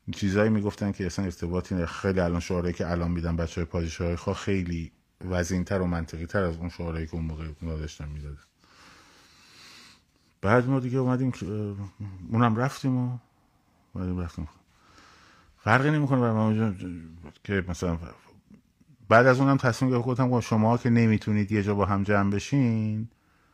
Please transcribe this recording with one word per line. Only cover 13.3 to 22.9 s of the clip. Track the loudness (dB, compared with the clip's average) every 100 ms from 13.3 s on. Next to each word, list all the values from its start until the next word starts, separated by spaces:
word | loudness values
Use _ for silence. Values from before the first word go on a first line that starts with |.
| _ _ _ _ _ _
اومدیم | -8 -4 -4
رفتیم. | -6 -8 -12 -12 _ _ _ -20 -20 -20 -20 _ _ _
فرقی | 2 4 4
نمی‌کنه | 2 2 2
برای | 2
من | 2
اونجا | 2 2 0 -2 -8 -10 -14 -18 -20 -18
که | -4 -2 -2
مثلاً | -4 -2 -2 -6 -16 -20 -20 _ -20 _ _ _ _ 6
بعد | 8 8
از | 6
اونم | 6 4
تصمیم | 2 2 2
گرفتم: | 2 0 0 2
«خب، | 2
شماها | 2 2 4 4
که | 4
نمیتونید | 4 6 4 2 0 2
یه | 0
جا | 0
با | 2 2
هم | 2
جمع | 2 2 2
بشین، | 0 0 2 2 2 -2